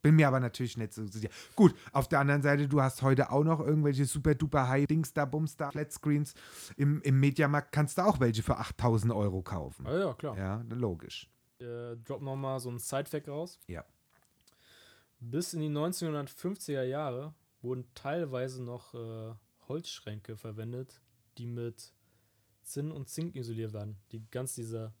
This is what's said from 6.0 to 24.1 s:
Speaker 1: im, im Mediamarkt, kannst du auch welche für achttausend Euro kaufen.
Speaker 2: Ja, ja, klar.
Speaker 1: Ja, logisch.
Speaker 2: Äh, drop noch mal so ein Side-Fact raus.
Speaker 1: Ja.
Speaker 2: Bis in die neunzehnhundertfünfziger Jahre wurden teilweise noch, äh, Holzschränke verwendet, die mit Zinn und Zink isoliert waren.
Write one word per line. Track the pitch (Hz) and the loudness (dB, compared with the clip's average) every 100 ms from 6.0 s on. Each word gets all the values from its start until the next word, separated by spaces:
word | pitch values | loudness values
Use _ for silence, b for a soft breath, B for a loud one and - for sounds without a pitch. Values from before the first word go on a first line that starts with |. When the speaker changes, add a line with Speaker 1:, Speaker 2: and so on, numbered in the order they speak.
| 151 147 147 - B B B - | 0 2 0 -6 B B B 0
Speaker 1:
im, | 139 151 | 2 2
im | 143 135 | 4 6
Mediamarkt, | 139 135 147 147 - | 6 4 2 2 0
kannst | 151 147 - | 0 0 2
du | |
auch | 196 156 | 2 4
welche | 123 110 | 2 2
für | - - | 0 -2
achttausend | 113 - 123 113 110 | -2 0 2 4 2
Euro | 107 104 95 | 2 0 -2
kaufen. | 90 95 67 - 64 | -4 -6 -8 -10 -4
Speaker 2:
Ja, | 160 | -2
ja, | 196 | -2
klar. | 117 147 101 | -4 -8 -6
Speaker 1:
Ja, | 95 107 117 | -4 -4 -6
logisch. | 117 117 82 - - - _ _ _ | -2 -2 -2 -8 -16 -16 _ _ _
Speaker 2:
Äh, | 123 120 120 117 | -12 -10 -10 -12
drop | 113 139 | -10 -8
noch | 139 135 | -6 -6
mal | 135 131 | -4 -4
so | 123 | -6
ein | 120 | -8
Side-Fact | - 135 143 151 147 | -4 -4 -4 -8 -8
raus. | 143 175 - - | -8 -10 -12 -12
Speaker 1:
Ja. | 85 - _ _ _ _ _ _ b b b b b b _ | -12 -12 _ _ _ _ _ _ b b b b b b _
Speaker 2:
Bis | 120 139 175 | -6 -6 -4
in | 170 | -4
die | 151 | -4
neunzehnhundertfünfziger | 147 160 180 165 151 143 - - - - 139 | -2 -2 -4 -4 -4 -8 -8 -8 -8 -6 -4
Jahre | 127 135 151 123 151 156 _ _ | -2 -2 -4 -6 -10 -16 _ _
wurden | 123 127 123 | -6 -6 -8
teilweise | - 139 160 160 127 131 127 | -12 -6 -4 -4 -4 -6 -6
noch, | 120 120 - | -10 -12 -14
äh, | 120 113 113 110 110 _ _ _ | -12 -10 -10 -12 -14 _ _ _
Holzschränke | 147 170 - - 107 - 110 | -8 -8 -12 -12 -12 -12 -14
verwendet, | 113 107 113 123 131 - _ _ _ - | -12 -10 -8 -10 -12 -16 _ _ _ -14
die | 120 | -10
mit | 120 120 117 - _ _ _ _ _ _ _ | -6 -8 -10 -20 _ _ _ _ _ _ _
Zinn | - - 147 | -12 -8 -6
und | 156 131 | -8 -10
Zink | - 170 135 | -6 -6 -6
isoliert | 117 113 110 | -8 -6 -6
waren. | 107 104 101 _ | -8 -10 -12 _